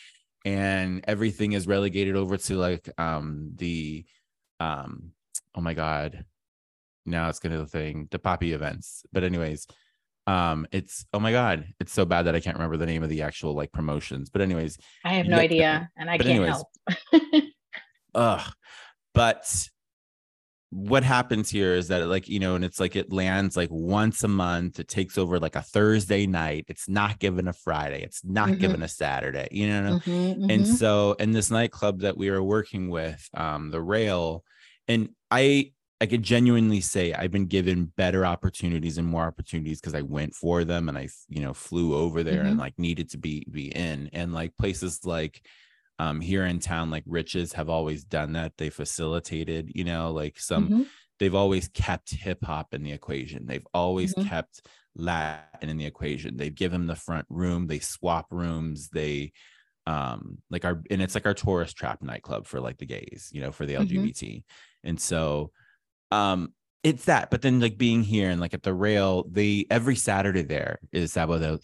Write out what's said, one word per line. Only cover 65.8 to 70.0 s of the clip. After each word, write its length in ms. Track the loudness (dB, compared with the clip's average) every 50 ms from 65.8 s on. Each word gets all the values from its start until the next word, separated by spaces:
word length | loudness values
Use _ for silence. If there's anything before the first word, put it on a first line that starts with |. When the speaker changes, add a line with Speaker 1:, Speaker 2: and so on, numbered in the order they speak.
| _ _ _ _ _ -2
Speaker 1:
um, 420 | 0 2 2 2 2 0 -2 -4 _ _ _ _ _ _ 2
it's 220 | 2 2 2 2
that, 240 | 4 4 4 4 0
but 100 | -2 0
then, 200 | 2 4 4 4
like, 180 | 4 2 2 2
being 240 | 2 4 4 4 2
here 260 | 2 2 2 2 2
and, 140 | 2 0 -2
like, 100 | -2 -4
at 100 | -4 -2
the 120 | -2 0
Rail, 500 | 2 2 4 4 4 4 4 4 2 0 0
they, 340 | 2 2 4 4 4 2 2 2
every 260 | 2 2 4 2 0
Saturday 460 | 0